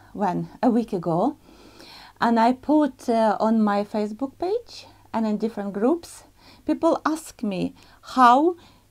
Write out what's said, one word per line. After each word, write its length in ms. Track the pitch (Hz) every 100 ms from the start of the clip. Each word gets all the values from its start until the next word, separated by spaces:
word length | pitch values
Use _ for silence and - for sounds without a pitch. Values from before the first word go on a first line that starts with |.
| -
when, 360 | - 190 175 170 -
a 80 | 262
week 240 | 226 220
ago, 440 | 190 170 165 233 302 - - - - - - - -
and 180 | 226 233
I 140 | 233
put, 560 | 254 - 302 294 - -
uh, 280 | 226 220 202
on 240 | 220 226
my 200 | 208 202
Facebook 540 | 208 220 208 214 269 -
page 480 | 349 440 480 - - - -
and 120 | 220 220
in 120 | 208
different 360 | 220 220 202
groups, 520 | 196 226 339 - - - _ - - -
people 360 | 311 320 311 -
ask 360 | 311 - -
me, 320 | 214 185 175 - - -
"How 540 | - - 247 254 320 349 - _ _